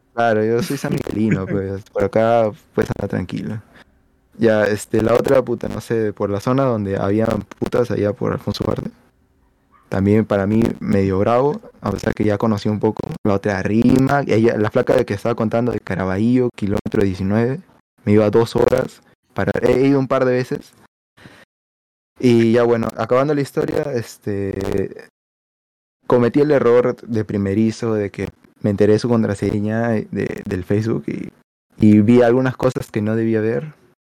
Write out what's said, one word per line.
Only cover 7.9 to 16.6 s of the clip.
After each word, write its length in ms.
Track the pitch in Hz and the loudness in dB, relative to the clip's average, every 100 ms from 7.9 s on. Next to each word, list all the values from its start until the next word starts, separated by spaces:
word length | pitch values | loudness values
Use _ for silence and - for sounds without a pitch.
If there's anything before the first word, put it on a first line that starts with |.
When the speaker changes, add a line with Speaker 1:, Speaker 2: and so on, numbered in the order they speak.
Speaker 1:
allá 220 | 101 104 | -2 -2
por 200 | 101 110 | -2 -4
Alfonso 280 | 98 - - | -4 -6 -4
Ugarte. 260 | - - - - _ _ _ _ _ _ _ _ _ | -4 -4 -8 -14 _ _ _ _ _ _ _ _ _
También 380 | 98 98 107 107 | 0 4 4 2
para 200 | 101 98 | 0 0
mí 160 | 110 117 - | 0 0 -2
medio 380 | - 101 98 95 | -2 0 2 0
bravo, 420 | 104 120 139 180 - - | 2 2 0 -2 -12 -8
a 100 | 104 | -6
pesar 220 | 98 110 | -4 -4
que 120 | - | -2
ya 120 | 107 101 | -2 0
conocí 320 | 113 104 107 | 0 0 -2
un 100 | 104 | 0
poco. 300 | 110 - - - | -2 -2 -8 -4
La 100 | 107 | -2
otra 280 | 98 107 98 | 0 0 -2
Rima, 600 | 98 110 120 131 135 143 - | 0 2 4 4 2 0 0
ella, 320 | 107 113 110 | 2 2 2
la 120 | 104 | 0
flaca 240 | 127 120 | 0 2
de 120 | 135 117 | 0 0
que 80 | |
estaba 200 | 104 117 | -4 -4
contando 380 | 117 110 117 123 | -2 -2 0 -2
de 80 | 107 | -4
Caraballo, 720 | - 92 95 95 113 127 123 | -6 -4 -2 0 2 2 0
kilómetro 480 | - | -2